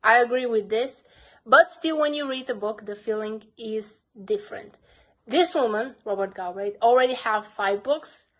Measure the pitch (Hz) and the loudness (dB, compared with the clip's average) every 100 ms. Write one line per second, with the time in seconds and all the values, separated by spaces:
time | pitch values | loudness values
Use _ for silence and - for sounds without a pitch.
0 | 220 233 240 247 247 226 202 214 262 - | 6 4 4 0 0 -2 -2 -4 -4 -10
1 | _ _ _ _ - 262 359 - 311 311 | _ _ _ _ 4 6 6 2 -4 0
2 | 294 294 277 262 254 226 208 214 208 208 | -2 -2 -6 -8 -8 -6 -6 -8 -12 -12
3 | - 214 214 214 214 _ 226 220 214 - | -6 -6 -6 -10 _ _ -8 -8 -8 -20
4 | _ 233 196 214 - 196 - _ _ _ | _ -20 -6 -6 -6 -16 -18 _ _ _
5 | _ _ - 254 349 349 247 214 254 - | _ _ -4 0 2 2 0 -2 -4 -10
6 | - 196 196 190 180 185 202 202 233 247 | -8 -4 -4 -6 -10 -6 -8 0 4 4
7 | 254 254 - 214 214 - 202 202 226 302 | 4 0 -2 -4 -4 -6 -2 -2 -2 -4
8 | - - - | -4 -20 -20